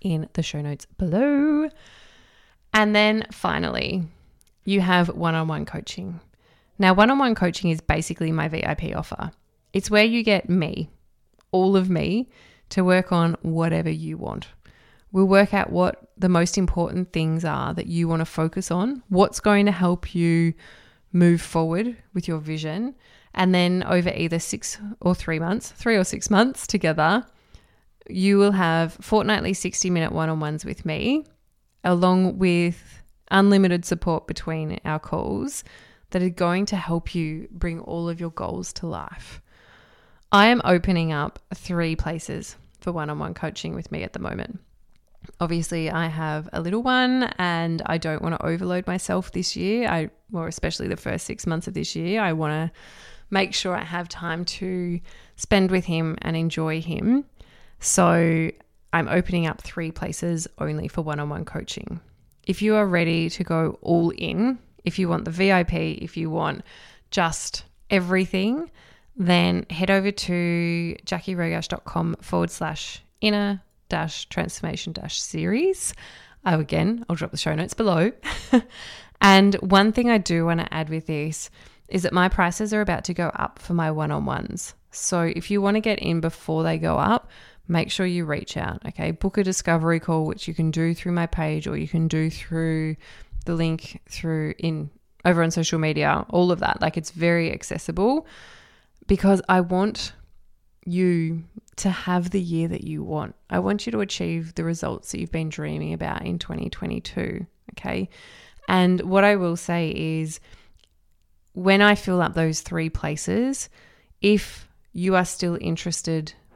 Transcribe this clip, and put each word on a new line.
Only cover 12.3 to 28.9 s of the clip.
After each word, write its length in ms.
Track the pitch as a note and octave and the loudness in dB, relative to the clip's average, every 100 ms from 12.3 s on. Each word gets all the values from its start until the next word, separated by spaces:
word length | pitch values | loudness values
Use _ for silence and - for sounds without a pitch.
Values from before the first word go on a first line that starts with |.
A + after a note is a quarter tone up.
| - - _ - | -10 -20 _ -6
to 140 | G3 | 0
work 280 | F#3 F#3 F3+ | 4 4 4
on 240 | F3 E3+ - | 2 2 0
whatever 480 | E3 D#3+ E3 E3 E3 | -2 0 0 0 0
you 260 | D#3 D#3+ D#3+ | -4 -6 -8
want. 320 | - - - - - - _ _ _ | -8 -8 -10 -18 -20 -20 _ _ _
We'll 140 | F#3+ F#3+ | 2 6
work 280 | G3 G3+ | 8 6
out 160 | G3+ - | 4 0
what 400 | F3 F3+ - - - | 2 0 -2 -12 0
the 120 | F3+ | 4
most 280 | F3 F3 G3+ | 4 4 2
important 540 | F3+ F3 E3+ F3+ F3+ | 0 0 -2 -2 -2
things 320 | E3 D#3+ D#3+ | -2 0 0
are 300 | E3 C#3 B2+ | -2 -2 -4
that 140 | E3+ - | -4 -4
you 200 | E3+ E3 | 0 0
wanna 160 | E3 | 0
focus 480 | D#3+ - D#3+ F#3+ - | -2 -2 -2 -2 -4
on, 320 | F3 A3+ C4+ - | -2 -2 -4 0
what's 320 | F#3 G#3 - | 4 4 4
going 240 | G#3+ G3+ G#3 | 4 6 4
to 60 | |
help 420 | F3 F3+ F3 - F3 | 4 2 0 -2 0
you 380 | E3+ E3 E3 - - - - _ _ | 2 4 2 0 -10 -20 -20 _ _
move 300 | F3 F3 E3+ | 4 6 6
forward 560 | - E3 D#3+ F3 A#3+ A3+ _ | 2 -2 0 0 -2 -6 _
with 160 | F3+ F3 | -6 -4
your 80 | D#3+ | -4
vision. 580 | D#3 D#3 D#3 F3 B3 B3 _ - _ | -4 -6 -6 -6 -6 -10 _ -20 _
And 200 | - F#3 | 2 4
then 300 | F3+ F3 F#3 | 6 4 2
over 260 | - F3+ F3 - | 2 2 2 0
either 240 | E3 E3 | -2 -2
six 380 | - - - - G#3 - | -4 -6 -8 -10 -10 -2
or 120 | F3 | 0
three 240 | F3+ - D#3+ | 0 0 -2
months, 320 | E3 G#3+ - | -2 -2 -6
three 260 | - A#3 G#3 | -4 2 2
or 80 | F#3 | 2
six 240 | - - | -2 2
months 360 | G3+ B3+ - - | 4 4 2 -4
together, 600 | G3 E3 D#3+ D#3 A3 - _ _ - _ _ _ _ - | 0 0 2 4 2 -2 _ _ -20 _ _ _ _ -8
you 280 | F#3 G3 G3 | 0 4 6
will 160 | G3+ | 6
have 400 | F#3+ E3 E3 E3 | 4 2 2 0